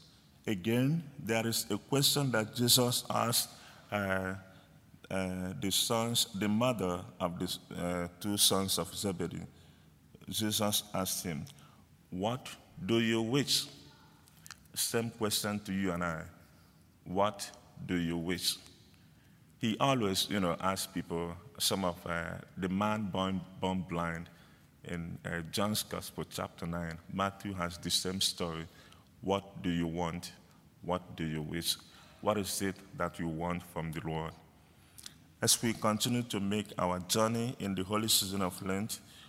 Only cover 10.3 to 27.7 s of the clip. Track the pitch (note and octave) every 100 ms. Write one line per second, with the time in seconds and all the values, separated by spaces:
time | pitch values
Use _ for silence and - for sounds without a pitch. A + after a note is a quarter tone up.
10.3 | F#2 G#2+ G#2 G#2 G#2 - F#2+ F#2 - F#2
11.3 | D2 - - - - - - - F#2 G#2
12.3 | C3 - - - - F#2 A#2 A2+ A2+ A2+
13.3 | C#3 - - - - - - - - -
14.3 | - - - - - - A#2 A#2 - G#2+
15.3 | - G#2+ G#2 G#2 F#2+ F#2+ F2 F2 D#2+ F2
16.3 | - - - - - - - - F#2 G#2
17.3 | G#2 - - - - F#2 F2+ E2 E2+ E2
18.3 | F2 - - - - - - - - -
19.3 | - - - A2+ G#2+ C#3 C3 G2+ F#2+ -
20.3 | G#2 F2+ E2 F#2+ F#2+ - F2 - E2+ E2+
21.3 | F2 - - - G2 F#2 E2+ - E2+ E2+
22.3 | F2+ - - F2+ F#2+ G#2 G#2+ G2+ F#2+ F#2+
23.3 | F#2+ E2 - F#2+ F#2 E2 E2+ E2+ E2 F2
24.3 | - - - - - - E2+ E2+ F2+ F#2
25.3 | E2+ D#2+ E2+ G2+ G#2+ - F2+ - - D#2
26.3 | - F#2+ - E2+ E2+ E2+ E2 - G2 G2
27.3 | - G2+ F#2+ F2